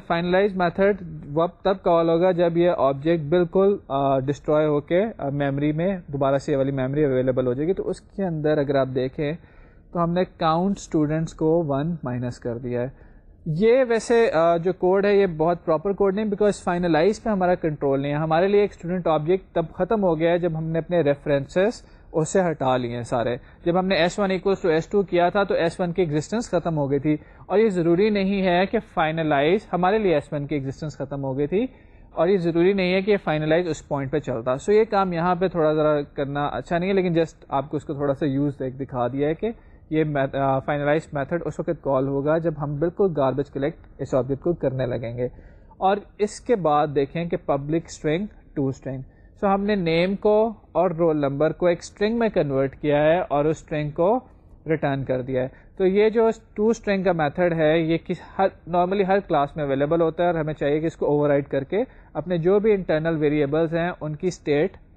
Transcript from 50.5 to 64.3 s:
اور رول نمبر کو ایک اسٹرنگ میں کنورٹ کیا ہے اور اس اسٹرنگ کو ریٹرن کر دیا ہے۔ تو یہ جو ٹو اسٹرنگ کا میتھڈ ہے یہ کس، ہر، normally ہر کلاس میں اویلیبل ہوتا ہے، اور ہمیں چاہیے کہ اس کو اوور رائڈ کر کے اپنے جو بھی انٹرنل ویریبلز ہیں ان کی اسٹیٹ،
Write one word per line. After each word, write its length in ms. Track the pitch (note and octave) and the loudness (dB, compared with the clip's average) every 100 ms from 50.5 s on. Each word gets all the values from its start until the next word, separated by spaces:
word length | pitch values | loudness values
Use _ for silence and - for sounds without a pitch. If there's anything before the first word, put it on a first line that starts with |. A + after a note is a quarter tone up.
| G#3 - | -2 -6
اور 200 | D#3 F3+ | 0 0
رول 260 | D#3+ E3+ D#3 | 2 0 2
نمبر 340 | C#3 C#3 D#3 | 0 0 0
کو 140 | D#3 F3 | 2 0
ایک 120 | F3 | 0
اسٹرنگ 380 | - - G#3 A#3 | -4 -4 -2 0
میں 100 | A3 | 0
کنورٹ 460 | - D3 C3+ C3+ - | 0 0 0 -2 -2
کیا 280 | D3 D3 | 0 2
ہے 160 | D3+ F3 | 4 2
اور 260 | - C#3+ D3+ | 2 0 0
اس 120 | D3+ | -2
اسٹرنگ 340 | - D3+ D3 | -4 -6 -6
کو 280 | D3 F3 B3 - - - - D3+ | 0 2 2 -2 -20 -20 -18 -6
ریٹرن 360 | D#3 D3 C#3 | -2 -2 -2
کر 180 | C3 B2+ | -2 -4
دیا 220 | B2 C3 | -2 -4
ہے۔ 40 | C3 - - - | -4 -8 -20 -2
تو 80 | F#3+ | 0
یہ 240 | G3 A3 | 4 2
جو 200 | A3 A3+ A3 - | 4 2 0 -8
ٹو 140 | - G#3+ | -2 0
اسٹرنگ 360 | A3 - G3 | 0 0 0
کا 80 | F#3 | 0
میتھڈ 420 | E3+ D3 - F3 | 2 0 2 0
ہے 260 | E3 D3+ E3 | 2 4 4
یہ 180 | D#3+ E3 | 2 -2
کس، 200 | - F3 - - | -2 -8 -8 -2
ہر، 80 | G3 - - F3 | -2 -2 -4 0
normally 320 | F3+ G3+ F#3 | 0 0 2
ہر 120 | G3 | 2
کلاس 360 | F#3+ D#3 C#3+ E3+ | 2 0 0 -2
میں 80 | |
اویلیبل 380 | C#3+ C3+ D3 E3+ | -2 0 2 2
ہوتا 220 | D#3+ D#3+ | 0 2
ہے، 60 | F3 | 0
اور 100 | E3 | 0
ہمیں 140 | D3+ | -2
چاہیے 260 | D3 D3 D3+ | -2 0 0
کہ 60 | D#3+ | -2
اس 100 | - | -2
کو 100 | - | 0
اوور 240 | D3 D3 | 2 2
رائڈ 180 | C#3+ C#3+ | 2 0
کر 160 | F3+ | -4
کے 140 | D#3+ F#3+ C4 - - | -2 -4 -4 -8 -14
اپنے 240 | D#3 D#3 F3 | -10 -4 -2
جو 220 | E3+ G3+ | 2 2
بھی 140 | A3 | 4
انٹرنل 440 | G3+ F3 D#3 D#3+ D#3+ | 0 0 0 0 0
ویریبلز 560 | D3+ D3+ C#3+ D3+ E3 E3 | 0 2 0 0 0 -2
ہیں 160 | E3+ - | -4 -4
ان 140 | D3+ D3+ | -8 -6
کی 120 | |
اسٹیٹ، 500 | F3+ | -6